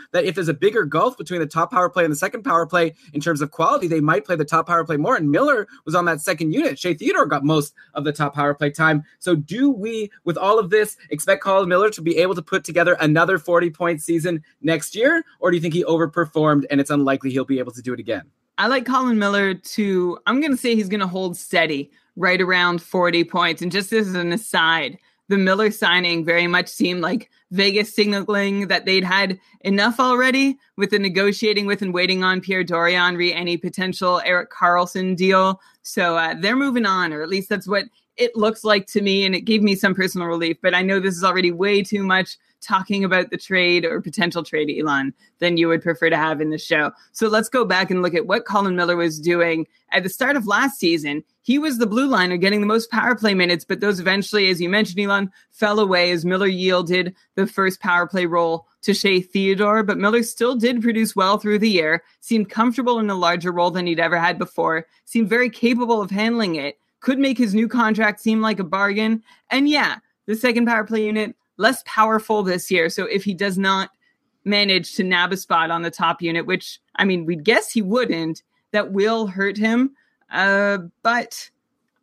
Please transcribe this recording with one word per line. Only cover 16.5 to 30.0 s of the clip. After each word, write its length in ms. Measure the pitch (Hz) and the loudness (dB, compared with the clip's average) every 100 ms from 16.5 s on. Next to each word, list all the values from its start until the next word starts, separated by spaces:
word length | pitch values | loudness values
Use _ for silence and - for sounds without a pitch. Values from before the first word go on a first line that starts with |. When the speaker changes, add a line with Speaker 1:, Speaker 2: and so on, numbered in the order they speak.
| 147 135 | 2 2
Speaker 1:
and 100 | 143 | -2
it's 100 | 139 | 0
unlikely 400 | 147 135 135 135 | 0 0 0 -2
he'll 140 | 131 | -4
be 140 | 127 135 | -2 -2
able 140 | 127 | -4
to 100 | 120 | -8
do 100 | 120 | -8
it 80 | 120 | -8
again? 220 | 107 104 - _ _ - | -6 -8 -8 _ _ -4
Speaker 2:
I 80 | 202 | 0
like 180 | 262 | 0
Colin 340 | 254 254 254 226 | 0 0 2 2
Miller 360 | 202 202 196 | 2 2 0
to, 640 | 185 - - 202 190 180 170 - | -2 -6 -4 0 0 0 -2 -2
I'm 140 | 247 | 0
gonna 160 | 302 254 | 0 0
say 180 | 247 | 2
he's 140 | 226 196 | 0 0
gonna 180 | 208 190 | -2 -4
hold 300 | 185 185 175 | -4 -6 -8
steady 540 | - 180 165 143 143 _ _ - | -2 0 0 -2 -8 _ _ -2
right 240 | 185 180 | 0 2
around 420 | 185 180 180 175 | 2 2 2 -2
forty 420 | - 190 175 170 | -4 0 2 2
points. 380 | 170 185 170 160 | 0 0 -2 -2
And 100 | 175 | -4
just 200 | 180 196 | -4 -2
as 220 | 226 208 | -2 0
an 180 | 185 175 | -2 -2
aside, 640 | 170 - 185 165 165 139 - _ _ - | -4 -2 0 2 0 -2 -10 _ _ -2
the 100 | 196 | 0
Miller 320 | 185 196 214 | 2 2 2
signing 540 | 214 190 175 175 170 | 0 2 2 2 0
very 220 | 160 170 175 | 2 2 2
much 220 | 180 175 | 0 -2
seemed 320 | - 185 180 | -2 -2 0
like 300 | 165 185 - _ _ | -2 -4 -6 _ _
Vegas 420 | 185 196 196 214 | -2 0 0 -2
signaling 720 | - 208 202 196 202 196 196 202 | 0 0 0 -2 -2 0 -2 -2
that 160 | 180 | -2
they'd 200 | - 190 | 2 0
had 340 | 185 190 196 185 _ _ | 2 0 0 -4 _ _
enough 360 | - 196 208 | -2 2 2
already 600 | 226 | 2